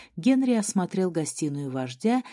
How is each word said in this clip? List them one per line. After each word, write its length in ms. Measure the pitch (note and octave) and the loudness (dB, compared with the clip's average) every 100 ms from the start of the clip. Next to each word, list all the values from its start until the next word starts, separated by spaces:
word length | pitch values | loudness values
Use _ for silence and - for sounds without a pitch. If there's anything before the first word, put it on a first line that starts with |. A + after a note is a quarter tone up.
| - - | -18 -2
Генри 380 | G#3 C4 C4 | 2 4 4
осмотрел 580 | A3+ G#3 G3 F3+ F#3+ F#3 | 2 0 0 0 0 0
гостиную 580 | E3 D3 - D3+ C#3+ C#3 | 0 -4 -2 -4 -2 -4
вождя 540 | C3 B2+ B2 A3 B3+ - | -4 -6 -2 0 0 -2